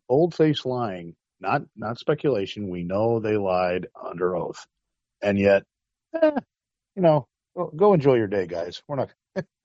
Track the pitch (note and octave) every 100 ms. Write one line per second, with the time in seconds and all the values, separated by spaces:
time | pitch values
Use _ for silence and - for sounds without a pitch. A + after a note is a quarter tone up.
0 | - C3 E3+ - D#3 C#3+ B2+ B2 A2+ F#2
1 | E2+ E2 _ _ F#2 C#3+ - G#2+ A2 A#2
2 | - D3 D3+ A2 F#2+ G#2+ G2+ F2 F2 G2
3 | A2+ A#2 G#2+ G#2+ G2 F2+ F2+ F2+ E2+ -
4 | F#2 F2 F2+ F2 D#2 - - _ _ _
5 | _ - G2+ G2+ G2 G2 - _ _ _
6 | _ D#4+ D#4 D4 - _ _ _ _ G3+
7 | F3 D3+ - _ _ F3+ E3+ D3+ G#3 F#3
8 | C3+ B2 G#2 G2+ F2 E2+ F2 - - C#3
9 | G#2+ _ _ F#3+ E3+ _